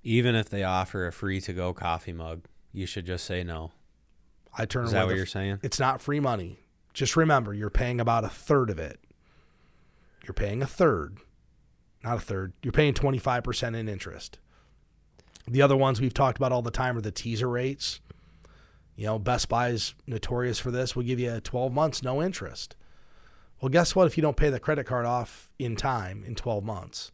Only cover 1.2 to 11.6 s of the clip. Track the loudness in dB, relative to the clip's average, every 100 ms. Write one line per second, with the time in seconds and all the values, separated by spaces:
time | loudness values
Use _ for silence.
1.2 | -4 -4 -4 -4 -4 -2 -2 -2 -4 -10
2.2 | -10 -10 -14 -20 -14 -8 -6 -6 -6 -6
3.2 | -4 -4 -4 -6 -10 _ _ _ _ _
4.2 | _ _ _ -6 -2 -2 2 2 4 2
5.2 | -2 -4 -4 -2 -4 0 0 0 -2 0
6.2 | 2 0 -4 -12 _ _ _ -4 2 4
7.2 | 6 6 4 -4 0 2 2 2 4 4
8.2 | 2 -8 2 4 4 -2 -6 -10 _ _
9.2 | _ _ _ _ _ _ _ _ _ _
10.2 | -8 -2 -2 -2 -4 4 4 4 -4 -12
11.2 | -20 _ _ _